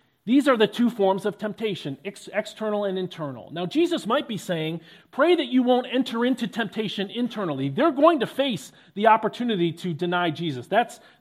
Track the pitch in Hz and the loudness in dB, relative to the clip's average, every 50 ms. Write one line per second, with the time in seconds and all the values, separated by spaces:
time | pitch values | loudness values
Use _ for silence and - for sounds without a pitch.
0 | _ _ _ _ _ 202 254 294 233 285 254 220 214 - - - 240 226 - - | _ _ _ _ _ 2 2 4 6 4 4 4 4 2 2 0 0 0 2 2
1 | 196 190 196 190 196 208 - - 214 190 165 - 226 214 180 - - 147 135 - | 2 2 2 0 -2 -4 -6 -4 -8 -10 -8 -6 -6 -6 -6 -6 -8 -10 -10 -8
2 | - 196 - - - - - 202 208 - - - 220 214 208 208 208 196 185 185 | -12 -14 -14 -14 -18 -8 -6 -6 -6 -6 -10 -8 -6 -4 -4 -2 -2 -4 -4 -4
3 | 185 180 - 165 156 139 127 113 - - - 170 180 175 - 302 349 349 339 - | -6 -8 -8 -10 -10 -10 -10 -12 -14 -12 -10 -8 -8 -4 0 0 0 0 0 -4
4 | - 202 240 294 - - 220 175 - - 175 160 156 160 165 165 - - - - | -2 0 -2 -2 -2 -4 -8 -10 -6 -4 -4 -2 -2 -4 -4 -6 -10 -16 -20 -20
5 | _ _ - - 294 349 359 330 277 233 254 262 240 247 254 247 247 - 233 262 | _ _ 0 2 4 6 6 4 4 4 2 2 4 4 2 2 2 0 -2 -2
6 | 247 - 226 233 240 254 269 - 240 185 - 226 226 185 - 220 220 190 - 202 | -2 -2 -2 0 2 2 0 0 -2 -6 -4 -4 -6 -4 -4 -4 -6 -4 -4 -4
7 | 190 202 185 233 247 240 - 214 196 165 143 131 135 139 139 190 294 339 254 269 | -6 -4 -4 -4 -4 -4 -4 -4 -4 -4 -2 -2 -4 -2 0 2 2 2 4 6
8 | 294 339 339 269 285 - - - 277 277 214 - - - - - _ _ _ 196 | 6 6 6 4 -2 -4 0 -2 0 0 0 -4 -8 -12 -20 -20 _ _ _ 2
9 | 214 220 220 220 226 208 - - 247 240 220 180 170 170 160 - - 180 160 139 | 6 6 6 6 4 -2 -4 -2 -2 -2 0 2 0 0 0 -2 -6 -6 -4 -2
10 | 180 175 180 175 180 170 147 143 175 160 131 123 120 - 190 220 240 226 - - | -2 -2 0 0 0 0 -2 -2 -4 -4 -4 -6 -6 0 2 2 2 0 -4 -20
11 | _ - _ _ | _ -20 _ _